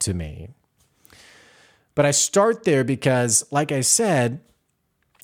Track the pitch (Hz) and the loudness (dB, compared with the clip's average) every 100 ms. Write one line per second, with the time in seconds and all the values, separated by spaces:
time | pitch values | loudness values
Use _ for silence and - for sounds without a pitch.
0 | - 87 78 82 82 - _ _ _ _ | -6 -6 -8 -12 -18 -20 _ _ _ _
1 | _ - - - _ _ _ _ _ - | _ -20 -20 -20 _ _ _ _ _ 0
2 | 147 139 - 196 208 226 196 139 127 131 | 0 0 0 2 2 2 0 2 0 -2
3 | 139 127 120 110 - 143 151 139 123 - | 0 2 2 0 -2 -2 -2 -2 0 0
4 | 226 156 120 135 - _ _ _ _ _ | 2 0 0 -4 -12 _ _ _ _ _
5 | _ _ | _ _